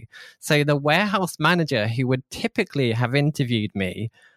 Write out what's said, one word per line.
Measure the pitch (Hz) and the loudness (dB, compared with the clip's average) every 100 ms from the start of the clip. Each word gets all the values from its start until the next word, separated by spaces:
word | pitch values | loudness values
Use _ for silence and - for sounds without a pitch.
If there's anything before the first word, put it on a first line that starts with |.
| - - - - | -10 -20 -20 -12
So | - 147 | 0 2
the | 147 147 | 2 2
warehouse | 147 160 208 202 180 - | 2 2 2 0 -2 0
manager | 156 175 160 123 107 | 2 2 2 0 0
who | 117 127 | 0 0
would | 131 - | 0 -4
typically | - 233 - 196 143 123 | -6 -4 -2 -4 0 0
have | 113 123 139 | 0 0 2
interviewed | 143 143 120 117 107 | 0 0 0 0 -2
me | 101 95 90 110 - _ | -2 -4 -4 -8 -10 _